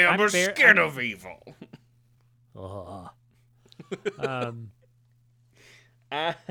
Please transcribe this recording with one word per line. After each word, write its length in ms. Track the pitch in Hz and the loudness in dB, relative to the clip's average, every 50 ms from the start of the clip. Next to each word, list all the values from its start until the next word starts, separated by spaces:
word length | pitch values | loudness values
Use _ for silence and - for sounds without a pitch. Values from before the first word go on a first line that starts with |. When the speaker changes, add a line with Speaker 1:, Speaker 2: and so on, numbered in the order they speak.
| 175 | 8
Speaker 1:
am 60 | 175 175 | 6 4
Speaker 2:
I'm 80 | 190 | 4
Speaker 1:
a 80 | 208 208 | 2 2
Speaker 2:
fair-, 260 | 190 180 180 196 202 | 2 2 0 0 2
Speaker 1:
skin 240 | - 277 226 208 180 | 6 6 8 8 8
Speaker 2:
I'm 60 | 165 | 4
Speaker 1:
of 140 | 156 143 131 | 0 0 -4
evil. 440 | 123 117 101 92 90 92 85 - - - 143 - - - - - _ _ _ _ _ _ _ _ _ _ _ _ _ _ - | -6 -6 -8 -10 -14 -18 -18 -18 -20 -20 -20 -20 -20 -20 -20 -20 _ _ _ _ _ _ _ _ _ _ _ _ _ _ -18
Speaker 2:
Ugh. 520 | 101 95 92 98 101 87 90 98 95 87 - - | -16 -14 -12 -12 -12 -14 -14 -14 -16 -16 -18 -20
Speaker 1:
<laughs> 1040 | _ _ _ _ _ _ _ _ _ _ _ - - 156 - 190 - - 208 - - | _ _ _ _ _ _ _ _ _ _ _ -20 -20 -14 -14 -12 -8 -8 -8 -8 -6
Speaker 2:
Um, 520 | - 139 131 127 127 120 117 117 113 104 - _ _ _ _ _ _ _ _ _ _ _ _ _ _ _ _ _ - - - - _ _ _ _ _ - | -8 -6 -6 -6 -6 -8 -10 -12 -16 -18 -20 _ _ _ _ _ _ _ _ _ _ _ _ _ _ _ _ _ -20 -20 -20 -20 _ _ _ _ _ -10
Speaker 1:
Uh, 220 | 139 147 160 170 165 - - - | -6 -4 -4 -4 -6 -6 -10 -14